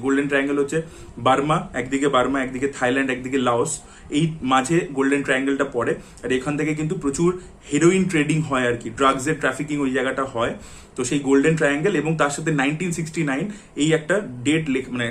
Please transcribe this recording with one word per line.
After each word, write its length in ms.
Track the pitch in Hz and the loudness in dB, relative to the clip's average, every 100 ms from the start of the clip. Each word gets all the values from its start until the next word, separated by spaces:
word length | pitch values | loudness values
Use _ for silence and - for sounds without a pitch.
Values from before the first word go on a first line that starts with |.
গোল্ডেন 240 | 131 139 143 | 0 0 2
ট্রায়াঙ্গেল 280 | 139 139 143 | 0 0 0
হচ্ছে 180 | 143 160 160 - - - 120 | 0 -4 -6 -12 -18 -2 2
বার্মা, 300 | 135 147 165 - 135 | 2 2 0 -2 -6
একদিকে 260 | 123 135 143 131 | -4 0 2 2
বার্মা, 220 | 123 139 127 | 2 0 -4
একদিকে 220 | 127 139 - | -4 -4 0
থাইল্যান্ড, 320 | 123 135 131 127 | 0 2 0 -4
একদিকে 240 | 127 135 123 | -2 0 2
লাওস, 240 | 120 - - - - - 147 | 2 0 -4 -12 -20 -4 0
এই 80 | 160 - 131 | 0 -2 2
মাঝে 240 | 131 127 170 175 135 | 2 4 0 0 0
গোল্ডেন 240 | 135 143 139 | 2 2 0
ট্রায়াঙ্গেলটা 400 | 131 135 139 139 120 | 0 0 0 -2 -2
পড়ে। 180 | 117 - - - | -2 -4 -8 -10
আর 60 | 120 131 | -2 -2
এখান 160 | 147 147 | 0 -2
থেকে 120 | 156 156 | -2 -2
কিন্তু 160 | 156 160 | -4 -2
প্রচুর 260 | 139 135 175 180 - - - | -2 2 0 0 -8 -20 -4
হেরোইন 320 | 147 170 190 185 | 4 4 4 2
ট্রেডিং 260 | 160 147 156 151 | 2 2 0 0
হয় 160 | 131 120 | 0 0
আর 40 | 117 | -2
কি, 60 | 117 113 | -6 2
ড্রাগসের 380 | 139 135 139 147 | 2 2 -2 -2
ট্রাফিকিং 360 | 135 127 147 147 135 | -2 -2 -4 -2 0
ওই 60 | 131 | 0
জায়গাটা 260 | 127 135 131 | -2 -2 -4
হয়। 200 | 113 127 - - - - - | -2 -4 -4 -12 -20 -12 -6
তো 60 | 127 | -2
সেই 100 | 143 135 | 0 4
গোল্ডেন 280 | 139 156 160 | 4 6 4
ট্রায়াঙ্গেল 340 | 143 143 180 160 | 2 2 0 0
এবং 100 | 151 160 | 0 0
তার 100 | 143 156 | 0 0
সাথে 160 | 160 143 | -2 0
নাইনটিন 300 | 139 156 180 165 | 0 -2 -4 -4
সিক্সটি 240 | 160 170 147 | -4 -4 -2
নাইন 140 | 135 208 - - - | -2 -4 -8 -10 -2
এই 80 | 151 151 | 2 2
একটা 160 | 156 196 160 123 123 | 2 -2 -2 -4 0
ডেট 180 | 160 156 | 0 0
লেখ-, 180 | 131 127 | -2 -2
মানে 120 | 123 117 | -4 -4